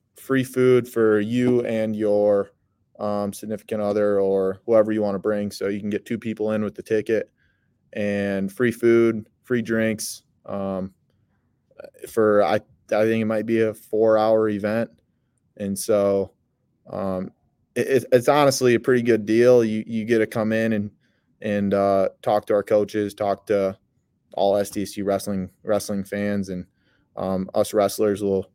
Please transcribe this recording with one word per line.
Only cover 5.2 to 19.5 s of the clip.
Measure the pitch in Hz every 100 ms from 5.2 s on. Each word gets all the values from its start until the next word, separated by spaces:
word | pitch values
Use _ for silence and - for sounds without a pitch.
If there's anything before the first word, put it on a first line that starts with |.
| 104 104 101
So | - 98
you | 104
can | 104
get | 101
two | - 113
people | 113 107 107
in | 107
with | 104
the | -
ticket | - 110 104 107 - _ _ _ _ _ _
and | 110 104 101 101 98 98
free | - 123
food, | 117 117 117 117 113 104 _
free | - 123
drinks, | 110 110 110 107 - - _ _ -
um, | 101 98 95 95 - _ _ _ _ _ _ _ - - - -
for, | 113 107 104
I, | 85
I | 107 - _ - 107
think | 113 113
it | 110
might | 110 113
be | 113
a | 110
four-hour | 104 - 110 110 110 110 110 110
event. | 104 104 113 113 _ _ _ _ _ _ -
And | 98 98
so, | - 104 101 98 95 _ _ _ _ _ -
um, | 98 98 92 95 - _ _ _
it, | 120 117
it, | 135 -
it's | 127 131
honestly | 143 143 127 127
a | 117
pretty | 135 123
good | 120 113 104
deal. | 113 123